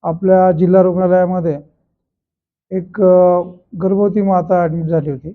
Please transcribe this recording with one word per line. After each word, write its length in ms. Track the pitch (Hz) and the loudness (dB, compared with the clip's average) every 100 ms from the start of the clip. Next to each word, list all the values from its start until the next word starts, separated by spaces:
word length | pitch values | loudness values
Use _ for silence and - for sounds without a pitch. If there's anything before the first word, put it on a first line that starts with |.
आपल्या 500 | - 165 190 185 185 | -8 -4 2 4 4
जिल्हा 300 | 165 180 190 | 2 2 4
रुग्णालयामध्ये 760 | 185 180 185 185 180 185 165 147 147 _ _ _ _ _ _ _ _ _ _ | 2 0 0 0 0 -2 -4 -6 -12 _ _ _ _ _ _ _ _ _ _
एक, 300 | 185 180 - | -10 -10 -2
अ, 400 | 185 180 180 180 180 - _ 180 | 2 4 4 2 -4 -16 _ -6
गर्भवती 400 | 190 196 202 208 | -2 0 0 0
माता 400 | 196 185 165 180 | 0 -2 0 -2
ॲडमिट 240 | 170 165 160 | 0 -4 -4
झाली 240 | 165 147 | -4 -4
होती. 220 | 131 156 | -10 -14